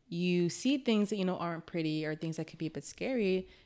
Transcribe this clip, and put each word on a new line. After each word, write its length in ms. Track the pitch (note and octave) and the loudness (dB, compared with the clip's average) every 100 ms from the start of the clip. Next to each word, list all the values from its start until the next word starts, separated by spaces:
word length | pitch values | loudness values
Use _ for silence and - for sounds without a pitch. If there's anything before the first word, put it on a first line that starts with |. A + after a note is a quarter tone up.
| _ | _
you 420 | E3+ F3+ F3+ F3 | 0 2 4 2
see 280 | - B3+ C#4 | 2 0 2
things 320 | B3+ G#3+ G#3 | 2 2 2
that, 60 | G#3+ | 0
you 80 | F#3 | 0
know, 120 | F#3 | 0
aren't 280 | E3+ E3 - | -2 -6 -6
pretty 400 | F3 D#3+ D#3 D#3 | -2 0 0 -2
or 80 | D#3 | -2
things 220 | E3 D#3+ | -4 -4
that 80 | D#3+ | -6
could 140 | - | -6
be 80 | D#3+ | -6
a 40 | |
bit 120 | C#3+ - | -6 -10
scary, 600 | - A3+ C4 G3 F#3 F#3 - | -6 -2 0 2 2 -2 -12